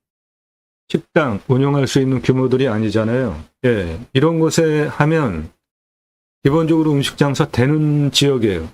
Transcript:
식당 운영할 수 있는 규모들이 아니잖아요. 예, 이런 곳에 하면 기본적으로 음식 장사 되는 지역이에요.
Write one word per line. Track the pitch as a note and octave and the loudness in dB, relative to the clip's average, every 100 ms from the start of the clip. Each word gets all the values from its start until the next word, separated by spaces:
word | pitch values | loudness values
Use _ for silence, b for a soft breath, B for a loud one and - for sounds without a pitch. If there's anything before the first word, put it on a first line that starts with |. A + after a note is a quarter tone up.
| _ _ _ _ _ _ _ _ - | _ _ _ _ _ _ _ _ -6
식당 | D#3 - F3 C#3+ G2 - | -6 -2 -2 0 -2 0
운영할 | B2+ C#3 C#3+ C3 | 0 2 0 0
수 | C#3+ | 0
있는 | C3 B2+ | 0 0
규모들이 | - B2+ C3 B2+ C3+ | 0 2 2 2 0
아니잖아요. | G#2+ A2 G#2+ A2 B2 B2 D#2 - _ B2+ | 0 0 0 0 -2 -4 -6 -12 _ -2
예, | A2 E2+ E2 - | 0 -2 -6 -4
이런 | C3 D#3 E3 | 0 0 2
곳에 | D#3+ - D#3+ D3+ D3 | 0 2 0 0 -2
하면 | - D3 D#3+ C3+ E2 D#2+ - _ _ _ _ _ _ _ _ | -2 0 0 -2 -4 -10 -14 _ _ _ _ _ _ _ _
기본적으로 | C#3 D#3 D#3+ D#3+ D#3 | 0 0 2 2 2
음식 | C#3+ C3+ - | 0 -2 -2
장사 | C#3+ C3 D3+ | -2 0 -2
되는 | - C3 D#3 D3+ D3 C#3+ | 0 0 2 0 0 0
지역이에요. | - C#3+ C3 A2 F2 D#2+ | 0 0 2 0 -2 -6